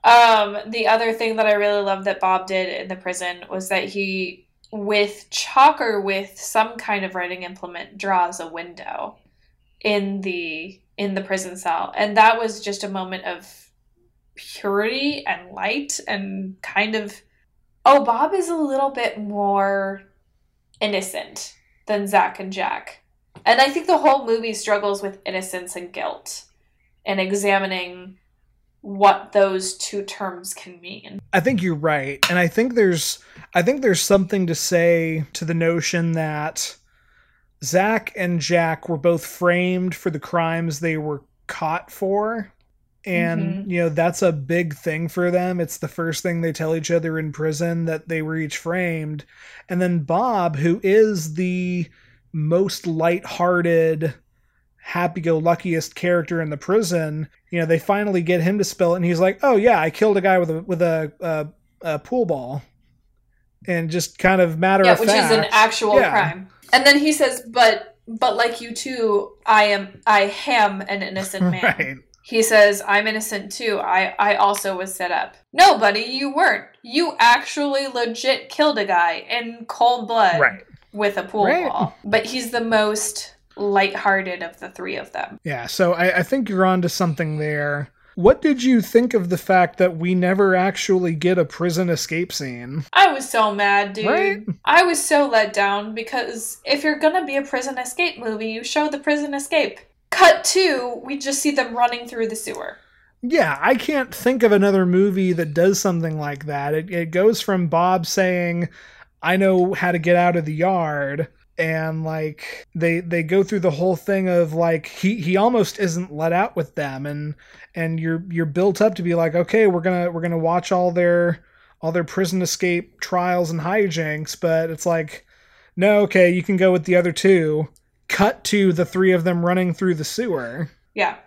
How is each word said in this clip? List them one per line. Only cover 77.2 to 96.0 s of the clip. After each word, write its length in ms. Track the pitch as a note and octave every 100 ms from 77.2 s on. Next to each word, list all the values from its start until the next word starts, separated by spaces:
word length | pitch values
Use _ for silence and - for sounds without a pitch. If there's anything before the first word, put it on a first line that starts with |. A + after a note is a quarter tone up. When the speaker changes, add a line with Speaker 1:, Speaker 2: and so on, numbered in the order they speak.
| A#3 B3 - D4+ C#4+ C#4 C4+
Speaker 1:
legit 600 | B3 A#3 A3+ C4 C4 -
killed 300 | - D4+ A3
a 60 |
guy 400 | G3+ F3 E3+ E3 -
in 360 | A#3+ A#3 A#3 A3+
cold 400 | - A#3+ B3 A3
blood 340 | A#3 F#3+ E3+
Speaker 2:
Right. 220 | C3+ G2 - - _
Speaker 1:
with 240 | G#3 G#3 G3+
a 80 |
pool 220 | F#3 G#3+ G3+
Speaker 2:
Right. 220 | E4 D#4
Speaker 1:
ball." 280 | - - -
But 220 | G#3 A3 A3
he's 240 | B3+ A3+
the 80 | A#3+
most 720 | A3+ A3 G#3+ G#3+ - - - _ _ -
lighthearted 840 | G3+ G3 G3 - G#3 G3 F#3 F3
of 160 | E3+ -
the 100 | F#3
three 260 | - F#3 F#3
of 160 | -
them. 260 | - - -
Speaker 2:
Yeah, 220 | - C3 A#2+
so 260 | - F3
I, 260 | E3+ F3+ F3+
I 40 |
think 260 | F3+ C4+ G#3+
you're 160 | F#3+
onto 240 | F#3 F#3 F3
something 500 | - F3+ D3+ D#3+ D3+
there. 520 | D3+ D3 D3 D3 C#3 _ _
What 260 | - F#3+ D4
did 200 | D#4 C4
you 180 | B3 A#3+
think 320 | F#3+ A#3 A#3+
of 160 | A3+ F3
the 80 | F3+
fact 400 | - F#3 F3 -
that 180 | F#3 E3
we 160 | F3
never 400 | F#3 F3+ F#3+ G3
actually 600 | F#3 F#3+ F#3+ - F#3 F3
get 220 | D#3+ F3+ F3+
a 60 |
prison 460 | D3+ - F3 D#3+ F3+
escape 420 | D#3+ - D#3+ F3+
scene? 520 | - C#3 B2 B2 D3+ C#3
Speaker 1:
I 200 | - G4
was 160 | C#4 C4+
so 260 | A#3 G#3+
mad, 380 | G#3 G3+ G3+ G3+
dude. 140 | G3 A3
Speaker 2:
Right? 360 | D#4+ G4 C#4+ G#3+ -
Speaker 1:
I 200 | - D#4+
was 200 | F4+ D#4+
so 220 | - D4 C#4
let 240 | A3 G#3
down, 420 | G#3 G3+ G3+ G#3+
because 640 | A3